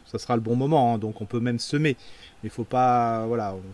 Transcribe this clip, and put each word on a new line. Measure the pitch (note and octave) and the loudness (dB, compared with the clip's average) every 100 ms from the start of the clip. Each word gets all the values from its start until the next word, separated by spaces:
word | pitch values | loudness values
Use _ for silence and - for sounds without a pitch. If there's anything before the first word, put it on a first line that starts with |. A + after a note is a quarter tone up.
| - | -10
ça | A2 | -8
sera | - A#2+ | 0 0
le | |
bon | A2 | 2
moment, | B2 C#3 D#3 A#2+ | 0 2 4 4
hein, | A2+ | 2
donc | G#2+ - | -2 -6
on | |
peut | G2+ A#2+ | -4 -2
même | A#2+ A#2 | 0 -2
semer. | - D3 D3+ B2+ - - - - | -2 0 0 0 -8 -20 -20 -12
Mais | G#2+ | -10
faut | - | -8
pas, | A2+ B2+ B2+ A#2+ A#2 A2+ A2+ | -2 2 4 4 2 0 0
voilà, | A#2 G2+ F#2+ F#2+ | -2 -2 -6 -12